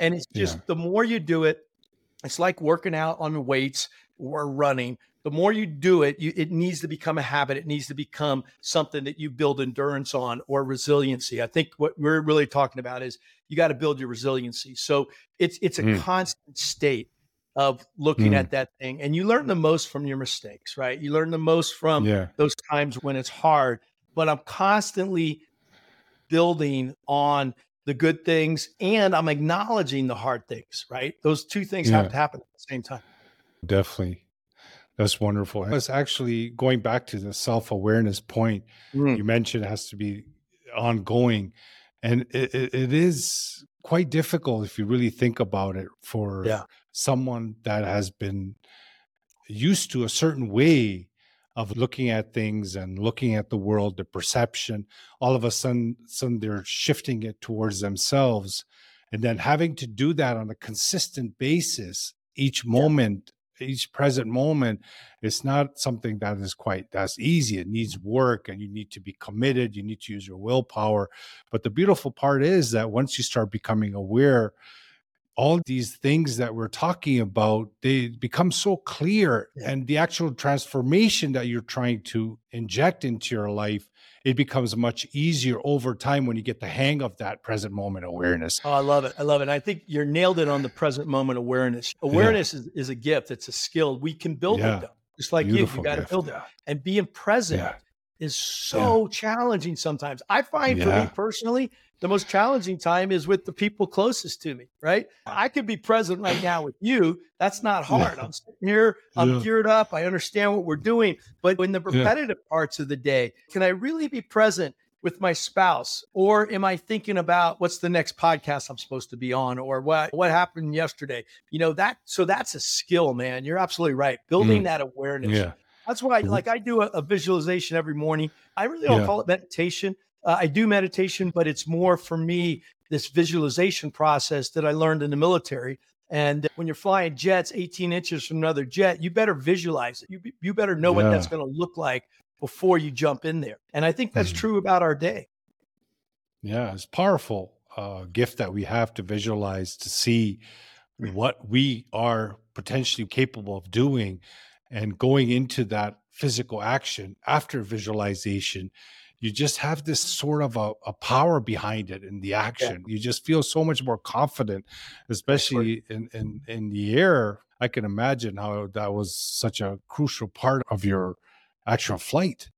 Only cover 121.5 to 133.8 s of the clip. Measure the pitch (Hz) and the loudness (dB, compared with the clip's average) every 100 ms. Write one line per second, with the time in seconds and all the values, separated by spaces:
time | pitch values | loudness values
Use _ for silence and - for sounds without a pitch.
121.5 | 156 160 151 208 247 - - 180 196 - | 0 0 2 0 -2 -4 0 2 2 -2
122.5 | 151 - - - 175 156 123 127 127 135 | -6 -4 -4 2 2 4 0 -4 -6 -4
123.5 | 180 180 - 165 135 139 123 - 180 214 | -2 -2 0 0 2 0 0 2 4 6
124.5 | 208 180 156 131 131 139 139 120 107 90 | 6 4 -2 -4 -6 -6 -4 0 0 0
125.5 | - _ _ - 240 254 233 202 196 226 | -6 _ _ -8 -4 2 2 2 0 0
126.5 | 233 220 233 240 180 147 196 156 180 156 | -2 0 2 2 0 0 0 2 0 0
127.5 | 180 - 165 156 151 151 156 156 - _ | -2 -2 -2 -2 -2 0 0 -2 -6 _
128.5 | - 226 330 - 110 98 104 170 185 185 | -4 -4 0 4 4 4 2 2 0 -2
129.5 | - 170 - 196 190 _ _ 175 175 165 | -2 -2 -2 -4 -6 _ _ 2 2 4
130.5 | 151 226 202 190 - 190 - 180 170 156 | 4 4 4 2 0 0 0 -2 2 0
131.5 | 139 151 165 185 175 - 165 160 175 175 | 0 -2 2 4 4 0 -4 0 0 0
132.5 | 160 - _ - 151 - 143 170 170 147 | -2 -8 _ -4 -4 0 2 4 2 0
133.5 | 123 190 - | 2 0 0